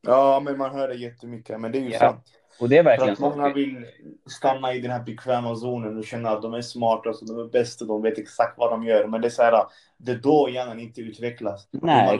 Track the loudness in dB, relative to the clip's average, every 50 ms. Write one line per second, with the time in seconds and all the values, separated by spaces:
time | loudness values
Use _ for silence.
0 | 2 4 4 6 6 4 4 2 0 -4 -6 -4 -6 -6 -4 -6 -6 -6 -6 -8
1 | -10 -14 -14 _ -16 -16 -16 -16 -12 -12 -10 -8 -8 -4 -4 -4 -4 -4 0 2
2 | 2 2 2 -2 _ _ _ _ _ _ _ _ 2 6 6 8 8 8 6 6
3 | 4 0 2 0 -2 -2 0 0 -2 0 0 0 -2 -2 -4 -10 -16 -18 _ _
4 | -20 -20 -20 _ _ -20 -14 -2 0 0 0 0 -2 -4 -4 -4 -4 -6 -6 -6
5 | -6 -10 -14 -10 -4 -2 -2 -2 -2 -4 -6 -6 -6 -6 -6 -6 -6 -8 -8 -8
6 | -10 -10 -10 -6 -2 -2 -4 -2 -4 -8 -8 -8 -10 -10 -6 -2 0 0 0 0
7 | -2 -6 -6 -6 -10 -12 -10 -10 -10 0 0 0 0 0 -6 -12 -6 -4 -4 0
8 | 0 -2 -2 -2 -10 -12 -2 -2 -2 -2 0 -2 0 0 0 -2 0 2 2 2
9 | 2 2 -2 -2 -2 -2 2 4 4 6 6 4 2 0 _ _ _ _ _ _
10 | -6 -6 -6 -2 2 2 4 4 2 2 -2 -6 -8 -8 -10 -12 -14 -16 -14 -14
11 | -14 -14 -12 -8 -8 -8 -8 -6 -8 -8 -8 -8 -16 _ -12 -6 0 2 4 4
12 | 6 4 2